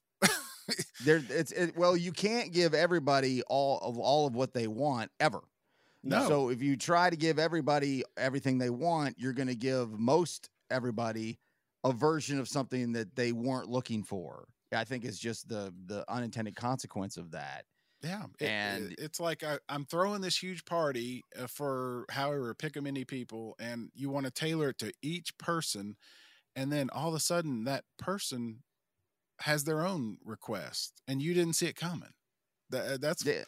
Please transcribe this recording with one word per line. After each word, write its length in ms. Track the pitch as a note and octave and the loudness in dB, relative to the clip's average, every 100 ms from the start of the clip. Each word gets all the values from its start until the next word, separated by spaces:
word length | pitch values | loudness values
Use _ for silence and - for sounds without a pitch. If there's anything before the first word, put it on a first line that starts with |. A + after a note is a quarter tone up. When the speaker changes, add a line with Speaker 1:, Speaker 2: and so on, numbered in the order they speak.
| _ - | _ 2
Speaker 1:
<laughs> 80 | F#3+ - - - - A#3 - - B2+ | 2 2 -6 -12 -6 -6 -6 0 6
Speaker 2:
There, 180 | D#3+ B2 | 6 4
it's, 240 | D3 D#3 | -2 0
it, 240 | - F3 E3 | 0 0 4
well, 180 | F3+ F3+ | 4 4
you 160 | F3 | 0
can't 400 | D#3+ G3+ A#3 G3 | 0 0 0 0
give 220 | F3 E3+ | 4 4
everybody 680 | D3+ E3+ F3 C#3 C#3 C3 B2+ | 6 4 4 4 4 4 0
all 360 | - C3 C#3 B2+ | 2 2 2 2
of, 180 | A#2 A#2 | -2 0
all 300 | G#2+ D3 C#3+ | 4 6 4
of 80 | A#2 | 2
what 180 | C3 | 0
they 140 | B2 A2+ | 0 -2
want 420 | A2 D3 B2 A2 - | 0 0 0 -2 2
ever. 180 | D3+ G2+ - _ _ _ _ _ | 2 2 -10 _ _ _ _ _
Speaker 1:
No. 240 | - G3 A#3+ | 2 4 6
Speaker 2:
So 220 | D3 B2+ | 4 4
if 120 | B2 | 2
you 140 | C#3 C3+ | 2 0
try 340 | - F3 F3+ | 4 6 6
to 60 | E3 | 4
give 240 | D#3+ D3+ | 2 4
everybody 640 | E3 E3 D3+ D3 C#3+ C3+ - - | 2 2 4 4 4 0 -2 -2
everything 400 | C3 C3+ C3+ B2+ | 0 2 2 2
they 120 | B2 | 2
want, 460 | A#2+ E3+ D#3+ C#3+ B2 | 0 2 2 0 -2
you're 140 | B2+ | -4
gonna 240 | B2+ C3 A#2+ | -2 -2 0
give 420 | C3 C3 A#2 G#2+ | 0 0 0 2
most 520 | A#2 D#3+ E3 - - _ - | 4 6 4 -4 -14 _ -2
everybody 720 | B2+ A#2+ A2 A2+ A2 A2 A2+ _ _ _ _ C3 | -2 0 0 -2 -2 -4 -8 _ _ _ _ 0
a 80 | |
version 440 | A#2+ D3+ D#3+ C3+ C#3+ | 4 4 4 0 -2
of 120 | A#2+ | 0
something 420 | C#3+ B2+ B2+ A#2+ | -2 0 0 0
that 220 | A#2 G#2 B2+ | 0 -2 0
they 160 | A#2+ | 0
weren't 380 | A#2 B2 B2+ G#2 | 0 0 -2 0
looking 340 | B2 B2 A2 | -2 -2 -4
for. 420 | F#2+ G2+ D2+ A#1 - _ - A2+ | -4 -6 -8 -12 -18 _ -4 -2
I 80 | |
think 220 | A#2 B2+ A2+ | -2 -4 -6
is 120 | F#2+ | -6
just 300 | A#2 A2 - | -6 -6 -6
the, 260 | A2 G2 F2+ F2+ | -6 -6 -10 -8
the 180 | G#2 - | -8 -4
unintended 460 | A#2+ A#2 A#2 G#2+ F2 | -4 -4 -4 -6 -4
consequence 580 | A#2+ C3 - G#2 G2 - | -4 -4 -4 -6 -6 -8
of 160 | E2+ | -10
that. 320 | D#2 C#2 C2+ - _ _ - | -10 -10 -12 -16 _ _ -12
Speaker 1:
Yeah. 200 | D#3+ G3+ - - | -10 -10 -10 -6
It, 100 | C#3 | -4
Speaker 2:
And 420 | G#2+ G#2 G2 G2+ | -2 -2 -4 -6
Speaker 1:
it, 80 | - | -10
it's 220 | D#3 - | -10 -4
like, 240 | E3+ D#3 D#3 | -4 -4 -4
I, 140 | D3 - | -6 -6
I'm 160 | C#3+ C#3 | -8 -4
throwing 340 | E3 G3 G#3 | 0 0 0
this 180 | F#3 - | -2 -2
huge 220 | F3+ F3 - | -4 -10 -2
party, 580 | E3+ D3+ B2 A#2+ B2 - - | 0 2 0 -4 -8 -12 -12
uh, 60 | B2 | -10
for 580 | - C#3+ C3 B2+ B2 - | -6 -4 -2 -4 -6 -6
however, 440 | C3+ C#3+ C#3+ A#2+ | -2 0 0 -4
pick 220 | G#2+ D#3 D3 | -4 -6 -6
a 60 | |
many 240 | C#3+ C#3 B2+ | -4 -4 -6
people, 500 | C3 A#2 A2 A2+ - | -8 -8 -10 -10 -10
and 320 | A#2 A#2+ A2 | -8 -8 -10
you 160 | - C#3 | -8 -4
wanna 220 | C#3 C3+ | -2 -4
tailor 380 | - D#3+ D#3+ C#3+ | -4 -2 0 0
it 80 | - | -2
to 120 | G#2+ - | -8 -6
each 360 | C#3+ F3 E3 - | -6 -6 -8 -8
person. 580 | - E3 - G#2 G#2 G#2 - - - _ _ - | -2 -2 -2 -6 -8 -12 -18 -20 -20 _ _ -6
And 160 | C3+ | -2
then 160 | D3 C3 | 0 0
all 160 | B2 D#3+ | -2 -2
of 60 | D#3+ | 0
a 40 | |
sudden 420 | - F3 D#3+ A#2+ | 2 2 0 -2
that 220 | A#2 C3+ - - | -2 -4 -6 -10
person 640 | - G3 - B2 A#2 A2+ _ _ _ _ _ _ _ - | -6 -4 -4 -4 -6 -8 _ _ _ _ _ _ _ -6
has 240 | D3+ D3+ D3 | 0 0 2
their 200 | D#3 F3+ | 0 0
own 320 | F#3 A2+ F#2+ - | -2 -4 -6 -12
request, 720 | A2 - G2+ D2+ - - - - | -10 -6 -6 -4 -8 -8 -10 -4
and 140 | C3+ | -2
you 100 | D3+ F3 | 2 4
didn't 180 | E3+ | 4
see 140 | D#3+ E3+ | 2 0
it 80 | - | -2
coming. 340 | E3+ D#3 - _ _ _ _ _ - | -6 -8 -12 _ _ _ _ _ -6
Tha-, 240 | B2+ G#2+ C3+ | -4 -2 0
uh, 20 | |
that's, 240 | D3+ F3 | 0 0
Speaker 2:
Yeah. 200 | C#3 F2+ | 0 0